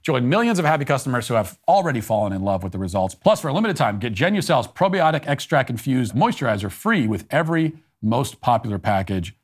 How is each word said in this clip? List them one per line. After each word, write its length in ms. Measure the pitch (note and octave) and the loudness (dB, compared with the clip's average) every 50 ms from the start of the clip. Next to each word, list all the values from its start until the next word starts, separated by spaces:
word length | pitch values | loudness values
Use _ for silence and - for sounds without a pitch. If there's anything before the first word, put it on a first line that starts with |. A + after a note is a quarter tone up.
Join 280 | _ - D3+ B2+ A#2+ B2 | _ 0 0 2 2 2
millions 280 | E3 A3 A#3 A#3 A3+ | 2 2 2 2 2
of 80 | F3+ D#3+ | 2 2
happy 200 | D3 D#3+ D3 C#3+ | 2 2 2 2
customers 420 | B2+ C#3+ C3 - C#3 B2 A#2+ A2+ | 0 0 0 0 -2 -4 -2 -2
who 60 | A#2+ A#2+ | 0 0
have 260 | A2+ G2+ F#2+ - _ _ | 0 0 -2 -8 _ _
already 320 | - F3 G3+ F3 E3 C3+ A2+ | 2 2 2 2 0 -2 -4
fallen 320 | G#2 - A2+ G#2 - G2+ | -2 -2 -2 0 0 -2
in 100 | G2 F#2+ | -2 -2
love 220 | F#2+ G2+ G2 F#2 F#2 | -2 -2 -2 -2 -4
with 80 | F#2 | -6
the 80 | F2+ F#2 | -6 -6
results. 340 | F#2+ F2+ F2 G2 F#2 F#2+ - | -6 -2 -2 -2 -2 -2 -4
Plus, 280 | _ _ G3 G#3+ - | _ _ 2 2 2
for 80 | - D3 | -2 -4
a 40 | C#3 | -2
limited 220 | F#3+ A3 G#3+ E3+ | -2 -2 -2 0
time, 240 | - C#3+ A2 G2+ G2 | 0 0 0 0 -2
get 160 | A2 A#2+ G2+ | -6 -6 0
Genucel's 500 | G2 C#3+ F#3 G#3 G3 - - D#3+ B2+ A2 | 0 0 2 2 0 2 2 0 0 0
probiotic 600 | - _ - F3+ G3 F#3+ F#3 E3 D#3+ D#3 D3 - | -4 _ -2 0 0 2 2 2 2 2 0 -2
extract 420 | D3 C#3+ C#3 - - E3 C#3 B2+ - | -2 -4 -4 -2 0 0 0 2 0
infused 460 | A#2+ A2 - C#3 C3 B2+ B2 G#2 G2+ | -4 -4 -2 0 0 0 0 0 2
moisturizer 560 | B2+ G3 A#3+ - - C#3+ A#2+ G#2+ G2 G2 G2+ | 2 2 2 2 0 0 0 0 0 -2 -6
free 340 | - - - G#3+ A3+ F#3 A#2+ | -8 -4 0 0 2 2 2
with 200 | G#2+ G#2+ F#2+ - _ | 0 -2 -4 -4 _
every 440 | - D3+ E3 D#3+ E3 D#3+ D#3+ D#3 D#3+ - _ _ _ _ | 0 0 2 2 2 2 0 0 -2 -8 _ _ _ _
most 380 | - G#2+ A2+ B2+ C3 - - _ | -2 0 2 2 0 -2 -6 _
popular 400 | - B2+ A#2 A2+ - A2+ G2+ F#2 | 0 2 2 2 0 -2 -6 -2
package. 560 | - A2 G2+ F#2+ F2+ - G2 F#2 F2 F#2 - _ | 0 0 0 0 0 -2 -4 -4 -4 -6 -12 _